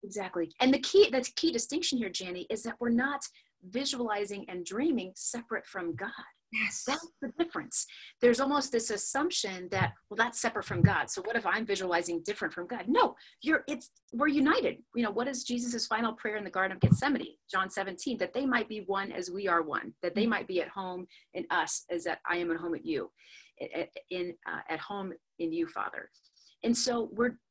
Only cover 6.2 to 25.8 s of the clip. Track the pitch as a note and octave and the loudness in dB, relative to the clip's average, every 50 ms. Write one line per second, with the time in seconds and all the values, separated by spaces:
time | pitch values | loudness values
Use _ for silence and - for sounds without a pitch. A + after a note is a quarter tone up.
6.2 | - - - _ _ _ - G#3+ A3 - - - - - C4+ D#4 D#4+ - _ _ | -16 -18 -20 _ _ _ -4 -2 -2 -2 -4 -4 -2 -2 -2 -2 -4 -10 _ _
7.2 | - B3 - - E4+ E4+ - - - - - - - - - - - - - _ | -10 -10 -2 -2 -2 -2 -2 -8 -8 -2 -2 -2 -2 -2 -6 -20 -20 -20 -10 _
8.2 | - A#3+ A#3 A#3 C4+ C4+ C#4+ C#4+ C4+ - - A3+ A3+ - A3 G3+ - - - C4+ | 6 6 6 6 4 2 2 2 0 2 0 0 0 0 -2 -2 -2 0 0 0
9.2 | D4 F4 F4 - - G3+ F#3+ F#3 F#3 F3+ G3 F#3+ F#3 - - _ _ _ G#3 G#3 | 0 0 0 0 -2 -2 -4 -6 -8 -2 0 2 2 2 0 _ _ _ 0 0
10.2 | A3+ A#3+ A#3+ - - A#3 A3 A3 F#3+ - G3+ F3+ E3 F#3 G3 E3 C#3 - - - | 0 0 2 0 0 0 0 0 -4 -2 0 6 6 6 6 6 0 -2 -4 -6
11.2 | F#3 G#3 A#3+ A#3 A3 F3+ F3+ G#3+ A3+ A3 G3+ F#3+ F#3+ F#3 F3 E3+ F3 E3+ E3+ E3+ | -4 -2 -2 -2 0 0 0 0 0 0 -2 -2 0 2 2 2 2 0 -2 -4
12.2 | E3+ - G#3 - G#3 E3 - - F3 F3+ - G3 F#3 G3 C#4 A#4 B4 - - - | -4 -4 -6 -4 -4 -6 -4 -6 -8 -6 -6 -8 0 2 6 6 6 4 2 -4
13.2 | - - - _ - B3 D#4+ D4 - - D4 A#3+ - - _ _ _ _ - A#3 | -20 -20 -20 _ 0 2 2 2 2 -2 -8 -8 -8 -14 _ _ _ _ -2 2
14.2 | C#4+ D4+ C#4 D4 C4 C#4+ F4 B4+ - - - - - _ _ A#3 A#3+ G#3+ G3+ A3+ | 2 4 4 4 4 4 4 4 2 0 -2 -4 -14 _ _ 0 0 0 0 0
15.2 | A#3+ C#4 C#4 A#3+ - - A#3+ A#3+ A#3+ A#3+ A#3+ A#3 - - A3+ A3 A#3 A3+ A3+ - | -2 -2 -2 -6 -4 -4 -4 -2 -2 -2 -2 -4 -2 -2 0 0 0 0 -2 -2
16.2 | - A3+ G#3 G#3+ G#3 F#3+ F3+ F#3+ F#3+ F#3+ F#3+ F#3 - - - - - C#4 C#4+ - | -4 -4 -4 -4 -6 -4 -2 0 0 0 0 4 6 6 6 6 4 2 2 2
17.2 | - - - _ _ _ - F#3+ F#3+ F#3+ - - G3 F#3+ F#3+ F3+ - - B3 - | 0 -6 -12 _ _ _ 0 0 0 0 0 -2 -2 -2 -4 -6 -4 -4 0 0
18.2 | F#3 F3+ - A#3+ C4+ C4+ B3 A#3+ G#3+ - A3 G#3+ G3 F3 G3 G3 G3 - - - | -2 -2 0 0 2 2 2 2 2 0 -4 -8 -2 -2 0 0 0 -2 -4 -6
19.2 | F3+ F3 F3 G3 G3+ F#3+ F3 E3+ D#3+ D#3 C#3 - - - - _ - F3 F3 G#3 | -6 -6 -6 -2 0 2 4 4 2 2 -2 -4 -4 -4 -12 _ -4 -2 2 2
20.2 | G#3+ A#3 A3 G3 - - F#3 F3+ D#3+ - - G3 F#3+ F#3 F3+ F3+ F#3 - - - | 2 4 2 0 0 0 0 0 0 -2 -4 -8 -6 -6 -6 -8 -10 -12 -16 -20
21.2 | _ _ _ F3+ F3 - - F3+ D#3+ E3 - - - _ F3 E3+ D3+ E3+ D#3+ - | _ _ _ -8 -4 0 0 0 2 2 0 -4 -4 _ -6 -4 -2 -4 -6 -4
22.2 | _ - F3 F3 F3 E3+ E3 E3 E3 F3 E3 - - D#3+ D#3+ C3+ F#2+ - _ _ | _ -4 -2 -2 0 0 -2 -2 -2 -4 -4 -4 -2 -2 -2 -2 -2 -4 _ _
23.2 | _ - - - - - _ - C#3 D#3 - D#3+ E3 - _ - - _ F3+ F3+ | _ -20 -20 -20 -20 -20 _ -12 -12 -8 -6 -6 -6 -6 _ -16 -12 _ -6 -6
24.2 | F3+ F3+ E3+ - _ - - D3+ - - D#3+ D#3+ - - G3+ G3+ G3 F#3+ E3+ - | -6 -6 -8 -10 _ -8 -8 -8 -6 -6 -6 -6 -6 -6 -8 -6 -6 -8 -10 -12
25.2 | _ _ _ _ E3 E3 D#3+ E3+ E3 D#3+ - - | _ _ _ _ -4 -2 0 -2 -2 -2 -2 -6